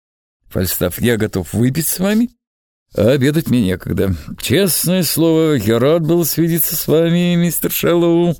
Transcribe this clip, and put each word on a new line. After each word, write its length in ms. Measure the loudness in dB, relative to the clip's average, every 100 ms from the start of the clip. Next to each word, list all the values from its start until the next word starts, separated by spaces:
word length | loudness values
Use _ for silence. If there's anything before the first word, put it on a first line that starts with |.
| _ _ _ _ _
Фальстаф. 520 | -4 -4 -2 -4 -2
"Я 160 | 0 0
готов 380 | -2 -4 -4
выпить 340 | -2 0 -2 -4
с 100 | -4
вами, 320 | 0 0 -2 _ _ _ _ _ _
а 180 | 0 2
обедать 360 | 4 2 0 0
мне 140 | 0
некогда. 520 | 0 -2 -4 -2 -2 -2 -8 -12
Честное 640 | -2 2 2 0 0 0
слово, 520 | -2 0 2 2 2
я 240 | 0 2 2
рад 240 | 2 2
был 240 | 2 0 0
свидеться 500 | 0 0 0 -2 -4
с 100 | 0
вами, 480 | 2 2 2 2 2
мистер 360 | 0 -2 -6
Шэллоу". 600 | -2 0 2 2 2 0